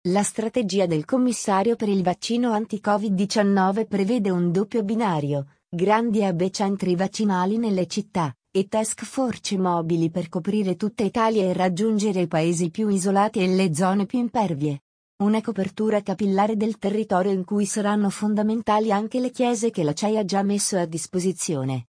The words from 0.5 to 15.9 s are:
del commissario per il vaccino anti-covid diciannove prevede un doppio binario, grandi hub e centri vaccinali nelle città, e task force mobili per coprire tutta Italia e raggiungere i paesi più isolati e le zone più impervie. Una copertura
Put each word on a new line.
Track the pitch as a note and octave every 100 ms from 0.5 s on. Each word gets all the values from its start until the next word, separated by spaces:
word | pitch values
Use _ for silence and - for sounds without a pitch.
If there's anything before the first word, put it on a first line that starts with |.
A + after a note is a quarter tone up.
| B3+ G#3 F#3+ F3+
del | D#3
commissario | D3 C4 B3+ A3 - F#3+ G3+
per | A#3 G#3+
il | G3+
vaccino | F3+ F3+ - A#3 B3
anti-covid | G#3+ A3 G#3 G#3 G#3 G#3+
diciannove | F#3 G3+ A3+ G3+ G3 F#3+ G3 A3
prevede | G3+ F#3+ B3 G3+
un | F3+ F3
doppio | E3+ G#3 A#3+
binario, | G3+ A3 A3+ D#3+ C#3+ C#3+ C#3 _ _
grandi | F3 F#3 G#3+ A#3 G#3+
hub | G3 E3+
e | F#3
centri | F#3+ G3 G3 F#3
vaccinali | F3 F#3+ - G#3+ F#3 F#3 A3
nelle | A#3 F#3+ F3
città, | - G3+ F#3+ D#3 B2 _
e | F#3+ G3
task | A3 A3 -
force | A3+ - B3+ - - G3
mobili | F#3 E3+ E3 E3+ E3
per | E3 E3+
coprire | F#3 E3+ G#3 F#3+ F3
tutta | G#3+ -
Italia | G3+ A#3+ A3+ A3
e | F#3+
raggiungere | F3+ F#3 F3 A3 G#3+ G#3+ F#3
i | F3
paesi | E3 D#3+ E3+ F3
più | E3 A3
isolati | G3 F3+ G3 G#3+ G#3+
e | F#3
le | F#3 F#3+
zone | D3 F#3 G3 G3
più | B3+
impervie. | A#3+ B3+ G3+ D3+ D3+ C#3+ - _ _ -
Una | G3+ A3
copertura | A3 G3+ F#3+ - G#3+